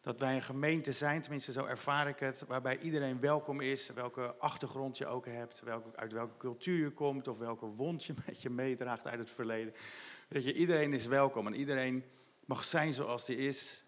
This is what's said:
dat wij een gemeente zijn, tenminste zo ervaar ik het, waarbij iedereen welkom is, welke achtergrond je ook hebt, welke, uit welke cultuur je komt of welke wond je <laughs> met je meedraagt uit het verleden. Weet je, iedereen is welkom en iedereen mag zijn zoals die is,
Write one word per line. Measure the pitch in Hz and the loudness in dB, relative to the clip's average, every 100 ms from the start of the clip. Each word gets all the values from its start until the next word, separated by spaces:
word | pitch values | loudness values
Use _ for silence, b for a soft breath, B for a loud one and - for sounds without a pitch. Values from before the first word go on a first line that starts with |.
dat | - 117 | -4 0
wij | 135 | 2
een | 131 | 2
gemeente | - 135 151 160 151 | 0 0 2 2 2
zijn, | 131 147 156 | 0 2 0
tenminste | 151 139 135 | -2 -4 -2
zo | 131 | -2
ervaar | - 123 - 143 143 | -2 -2 2 4 4
ik | 139 | 2
het, | 135 131 139 | -2 -2 -4
waarbij | 127 127 131 | -2 0 -2
iedereen | 165 156 139 127 | 0 2 2 2
welkom | 139 151 147 139 | 4 4 2 -2
is, | 131 135 - | 0 0 -2
welke | 131 123 123 123 - | -4 -4 -2 -4 0
achtergrond | 147 - 131 131 135 123 | 0 0 -4 -2 -4 -2
je | 131 | -2
ook | 127 123 | -4 -4
hebt, | 117 117 - | -8 -8 -10
welke, | 117 117 117 - | -6 -6 -6 -8
uit | 113 | -6
welke | 110 117 - | -4 -6 -6
cultuur | 127 117 - 175 | -6 -4 0 2
je | 147 | 2
komt | - 147 135 127 | 2 0 0 -4
of | 110 | -4
welke | 117 113 110 | -4 -4 -6
wond | 107 135 160 | -4 -2 -2
je | - 147 | -4 -6
<laughs> | - | -8
met | - | -6
je | 131 | -4
meedraagt | 120 131 123 123 117 - | 0 0 0 -2 -2 -4
uit | 120 | -6
het | 113 | -6
verleden. | - 113 113 113 - B B B B B | -4 -2 -2 -4 -8 B B B B B
Weet | 147 | 0
je, | 127 | 0
iedereen | - 175 165 147 | 4 6 6 6
is | 139 113 | 2 4
welkom | 135 139 117 104 | 6 6 4 -2
en | |
iedereen | 107 139 135 131 127 127 B B B | 0 0 2 2 0 -4 B B B
mag | - 127 | -4 -2
zijn | - 165 156 | 2 4 4
zoals | 127 143 120 | 2 0 -2
die | - 123 | 0 0
is, | 135 135 - - | 2 0 -2 -6